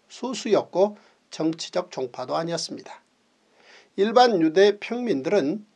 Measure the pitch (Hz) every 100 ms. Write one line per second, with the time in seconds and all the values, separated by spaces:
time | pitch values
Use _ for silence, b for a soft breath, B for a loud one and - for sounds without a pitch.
0 | _ - 247 226 226 165 - 170 208 208
1 | B B _ - 160 160 - 180 - -
2 | 127 - 127 151 170 165 - - - -
3 | _ _ _ _ _ b b b b -
4 | 208 233 247 190 160 170 202 202 - 240
5 | 240 139 165 202 143 208 -